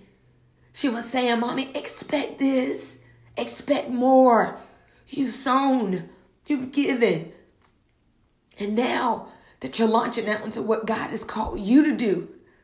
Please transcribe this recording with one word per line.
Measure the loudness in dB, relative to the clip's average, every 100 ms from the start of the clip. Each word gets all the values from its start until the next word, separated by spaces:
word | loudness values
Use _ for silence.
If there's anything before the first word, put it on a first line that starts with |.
| -20 _ _ _ _ _ _
She | -4 -4
was | -2
saying, | -4 -2 0 0
"Mommy, | -2 -4 -6
expect | -8 -8 -10 -4 -4 -4 -2
this. | 0 2 0 -4 -8 -12 -20 _ _ -8
Expect | -6 -6 -2 -2 -2
more. | 0 4 8 8 6 2 -4 -20 _ _ _ _
You've | -6 -4
sown. | -2 0 2 2 0 0 -4 -6 -18 _ _ -6
You've | -4 -2
given. | -2 0 2 2 2 -4 -18 _ _ _ _ _ _ _ _ _ _ _ -10
And | -4
now | 0 0 0 0 -2 -6 -20 _ _
that | -10 0
you're | 2
launching | 4 0 -4 -4
out | -4
into | -6 -8
what | -2 -2 -2
God | -4 -4
has | -8
called | -8 -6 -6 -6
you | 4 6
to | 6
do." | 2 0 -2 -4 -16 _ _